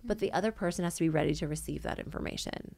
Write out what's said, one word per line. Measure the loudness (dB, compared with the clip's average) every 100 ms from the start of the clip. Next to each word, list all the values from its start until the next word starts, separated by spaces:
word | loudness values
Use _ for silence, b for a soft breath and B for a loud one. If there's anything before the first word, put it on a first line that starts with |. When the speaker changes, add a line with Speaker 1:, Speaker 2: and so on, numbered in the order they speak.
Speaker 1:
but | -4 0
the | 2
Speaker 2:
Mm-hmm. | 2
Speaker 1:
other | 2
person | 2 0 2
has | 0 2
to |
be | 4
ready | 4 4
to | 2 0
receive | -4 -4 -4
that | -2 -4
information | -4 -4 -4 -4 -4 -6 -8